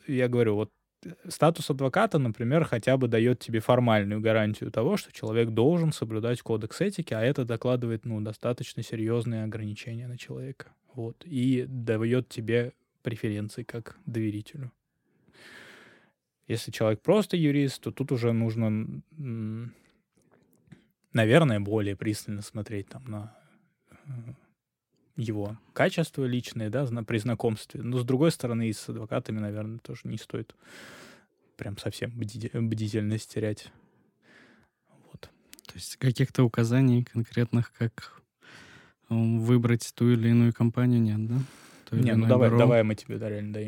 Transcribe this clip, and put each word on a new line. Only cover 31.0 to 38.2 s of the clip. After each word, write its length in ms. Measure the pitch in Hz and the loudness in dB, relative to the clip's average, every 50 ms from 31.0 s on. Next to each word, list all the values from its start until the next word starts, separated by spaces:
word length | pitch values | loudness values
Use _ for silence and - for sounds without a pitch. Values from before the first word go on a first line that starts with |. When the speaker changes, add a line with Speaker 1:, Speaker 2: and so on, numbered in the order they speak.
| - - - - _ _ _ _ _ _ _ - | -20 -20 -20 -20 _ _ _ _ _ _ _ -12
Speaker 1:
прям 180 | - 101 101 | -10 -10 -10
совсем 340 | - - 110 - - - 120 | -8 -8 -8 -8 -6 -8 -8
бдите-, 400 | 117 117 113 104 - 113 110 117 - 120 | -6 -8 -8 -8 -8 -10 -10 -6 -4 -2
бдительность 760 | 113 113 113 110 110 104 104 110 104 104 110 107 - - - | -2 -2 -2 -2 -4 -2 -2 -2 -2 0 -2 -4 -6 -6 -6
терять. 380 | - 110 107 104 - - - - _ _ _ _ _ _ _ _ _ _ _ - - - _ _ _ _ _ _ _ _ _ _ _ _ _ | -4 -4 -4 -4 -6 -10 -20 -20 _ _ _ _ _ _ _ _ _ _ _ -20 -20 -20 _ _ _ _ _ _ _ _ _ _ _ _ _
Вот. 100 | - - - - _ _ _ _ - - - | -20 -20 -20 -20 _ _ _ _ -20 -20 -20
Speaker 2:
То 60 | - - | -20 -18
есть 220 | 92 - - - | -14 -14 -14 -8
каких-то 460 | - - 131 120 - 131 - - - 127 | -2 0 0 2 2 0 0 2 2 2
указаний 600 | 113 - 120 117 113 120 131 135 127 120 120 123 | 2 4 2 0 2 4 4 4 4 4 2 0
конкретных, 680 | - - 120 113 - - 123 120 - - 120 117 - _ | -2 -4 -6 -6 -4 -2 -2 -2 0 0 0 -2 -2 _
как, 480 | - 117 113 - - - - - - | -4 -4 -4 -6 -8 -20 -20 -20 -20